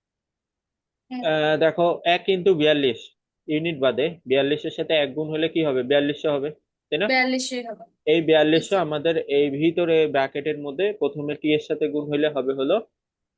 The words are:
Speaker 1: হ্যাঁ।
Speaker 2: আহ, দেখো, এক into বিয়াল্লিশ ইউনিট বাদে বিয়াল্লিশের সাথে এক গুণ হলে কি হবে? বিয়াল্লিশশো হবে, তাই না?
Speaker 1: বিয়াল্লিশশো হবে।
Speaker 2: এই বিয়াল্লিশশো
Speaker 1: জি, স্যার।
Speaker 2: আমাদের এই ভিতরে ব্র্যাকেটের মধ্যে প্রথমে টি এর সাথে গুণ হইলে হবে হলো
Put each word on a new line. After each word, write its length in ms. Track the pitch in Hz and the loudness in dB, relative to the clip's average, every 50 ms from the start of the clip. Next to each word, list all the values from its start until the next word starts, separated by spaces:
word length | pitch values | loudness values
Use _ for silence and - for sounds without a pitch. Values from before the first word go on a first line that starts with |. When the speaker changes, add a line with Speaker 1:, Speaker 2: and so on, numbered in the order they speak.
| _ _ _ _ _ _ _ _ _ _ _ _ _ _ _ _ _ _ _ _ _ _ | _ _ _ _ _ _ _ _ _ _ _ _ _ _ _ _ _ _ _ _ _ _
Speaker 1:
হ্যাঁ। 120 | 254 254 247 | -10 -6 -2
Speaker 2:
আহ, 340 | 165 156 156 151 156 156 147 | -2 0 0 2 2 2 2
দেখো, 440 | 160 160 156 - 170 170 165 - - | 2 2 2 2 2 2 0 0 0
এক 180 | 170 175 175 175 - | 0 0 2 2 0
into 260 | 190 185 170 202 190 | -2 2 2 2 2
বিয়াল্লিশ 460 | 156 151 151 151 147 139 131 113 - - - _ _ _ _ _ _ _ - | 4 4 4 4 4 2 0 0 -2 -8 -18 _ _ _ _ _ _ _ -4
ইউনিট 320 | 151 151 160 170 165 135 | -4 -2 -2 -2 -2 0
বাদে 400 | 131 131 123 113 135 165 175 - _ | 0 0 0 0 0 -2 -4 -6 _
বিয়াল্লিশের 460 | - 127 139 135 139 147 147 - 165 | 0 2 2 2 2 0 -2 -4 -6
সাথে 220 | 156 - 160 - 160 | -8 -6 -2 0 0
এক 200 | 156 143 139 127 | 2 0 0 -2
গুণ 140 | 143 156 156 | -6 -6 -4
হলে 200 | 156 156 160 160 | -2 -2 -2 -2
কি 140 | 160 165 160 | 0 0 0
হবে? 200 | 151 131 131 123 | 0 0 0 0
বিয়াল্লিশশো 460 | 123 143 143 143 143 147 - - 160 | 2 2 2 2 0 -2 -2 -2 -2
হবে, 180 | 147 139 131 151 156 - _ _ _ _ _ _ | -2 -2 -2 -6 -8 -12 _ _ _ _ _ _
তাই 60 | - 156 | -4 -2
না? 80 | 185 214 | 0 0
Speaker 1:
বিয়াল্লিশশো 480 | 262 262 254 262 254 262 254 - 262 | 2 2 0 0 -2 -2 -4 -6 -6
হবে। 280 | 247 240 226 220 - - - _ _ _ | -8 -10 -10 -14 -16 -20 -20 _ _ _
Speaker 2:
এই 160 | - 156 170 | 2 2 2
বিয়াল্লিশশো 420 | 160 147 160 156 151 151 156 165 156 | 4 4 4 4 6 4 4 2 2
Speaker 1:
জি, 60 | - | 0
স্যার। 120 | 196 196 | 0 0
Speaker 2:
আমাদের 340 | 175 151 151 151 143 165 165 160 | 0 -2 -2 -2 -2 -2 -2 -2
এই 320 | - - 139 143 147 147 | -2 0 0 2 2 2
ভিতরে 580 | 135 139 151 165 165 175 175 165 165 160 156 151 | 0 0 0 0 0 0 0 2 2 2 2 2
ব্র্যাকেটের 500 | 135 - 170 165 - 147 143 156 151 147 | 2 0 0 -2 -4 -6 -6 -6 -6 -6
মধ্যে 360 | 143 143 135 143 190 208 208 | -8 -10 -6 -4 -2 -2 -2
প্রথমে 420 | 214 147 139 143 151 147 147 147 | -2 -4 -4 -4 -4 -6 -8 -8
টি 180 | - - 151 151 | -4 0 0 0
এর 60 | 151 | 0
সাথে 280 | 151 - 160 147 156 147 | 0 -2 -4 -2 -2 -2
গুণ 240 | 139 147 147 147 | -2 -4 -4 -2
হইলে 180 | 147 143 147 151 | -2 0 0 0
হবে 240 | 147 139 127 131 135 | -2 -2 -2 -4 -2
হলো 220 | 135 131 139 175 220 233 - _ _ _ _ _ _ _ _ _ | -2 0 0 0 0 -2 -6 _ _ _ _ _ _ _ _ _